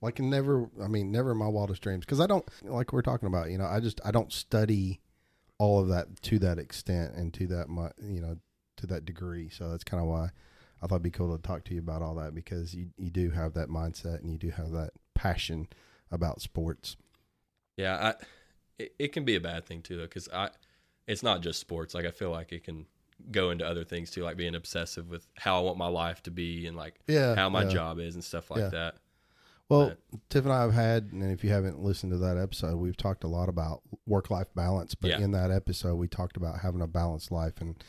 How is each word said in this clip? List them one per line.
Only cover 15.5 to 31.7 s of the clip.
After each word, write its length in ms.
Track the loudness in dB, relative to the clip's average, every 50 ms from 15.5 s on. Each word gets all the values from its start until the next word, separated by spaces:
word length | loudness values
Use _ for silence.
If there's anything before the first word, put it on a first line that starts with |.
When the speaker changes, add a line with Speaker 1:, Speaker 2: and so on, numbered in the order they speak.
| -4 -4 -6 -8 -12 -18 _ _ _ _ _ _
Speaker 1:
about 300 | -2 0 0 0 0 -4
sports. 560 | -8 -6 -4 -2 -2 -2 -4 -4 -8 -12 -14 -14 _ _ _ _ _ _ _ _ _ _ _ _ _ _ _ -4
Speaker 2:
Yeah, 180 | -2 -2 0 2 2 0 0 0
I, 40 | -6 -18 -20 -20 _ _ _ _ _ _ _ -12
it, 160 | -12 -12 -6 -4
it 80 | -4 -2 -2
can 120 | 0 2
be 100 | 4 4
a 60 | 4
bad 240 | 2 0 -4 -6 -8
thing 160 | -8 -10 -12
too, 160 | -10 -8 -8 -8
though, 100 | -8 -8
'cause 220 | -10 -12 -10 -6 -4
I, 160 | -4 -4 -4 -6 _ _ _ _ _ _ _ _ _ _ -6
it's 160 | -4 0 2
not 180 | 2 2 2
just 180 | 0 -2 -4 -4
sports. 340 | -6 -6 -6 -6 -6 -6 -6
Like, 120 | -4 -4
I 60 | -4
feel 200 | -4 -4 -4 -4
like 200 | -4 -4 -6 -8
it 120 | -12 -12 -10
can 220 | -12 -12 -12 -12 -16 _ _ _ _ _ -20 -14 -2
go 200 | 0 2 2 2
into 140 | 2 0 -2 -2
other 160 | -2 -4 -4
things 280 | -6 -6 -8 -8 -8
too, 120 | -6 -6 -4
like 140 | -4 -4 -4
being 180 | -4 -4 -4
obsessive 540 | -6 -8 -6 -6 -6 -6 -6 -6 -10 -10 -10
with 180 | -12 -12 -14 _ _ -4
how 200 | 0 2 4 4
I 20 |
want 160 | 4 2 0 0
my 100 | 0 0
life 340 | 0 0 0 -2 -4 -6 -10
to 80 | -10
be 360 | -6 -6 -4 -4 -4 -6 -6 -8
and, 80 | -8 -10
like, 220 | -12 -12 -14 _ _ 2
Speaker 1:
Yeah, 280 | 4 4 6 6 6
Speaker 2:
how 140 | 4 4 4
my 140 | 4 4 4
Speaker 1:
yeah. 60 | 4
Speaker 2:
job 300 | 4 4 2 2 0 -2
is 160 | -4 -4 -6
and 80 | -8 -8
stuff 280 | -8 -8 -8 -8 -4
like 80 | -2 -2
Speaker 1:
Yeah. 100 | 0 0
Speaker 2:
that. 260 | 0 -2 -2 -4 -6 -8 _ _ _ _ _ _ _ _ _ _ _ _ _ 6
Speaker 1:
Well, 260 | 8 8 8 6 4 -2 _ _
Speaker 2:
But 180 | -16 -16 -10 _
Speaker 1:
Tiff 140 | 0 2 4
and 100 | 4 4
I 80 | 4
have 120 | 6 6 6
had, 360 | 6 6 6 4 2 2 -2 -4
and 100 | -2 -2 -2
if 120 | 0 0 2
you 60 | 2
haven't 300 | 4 4 2 0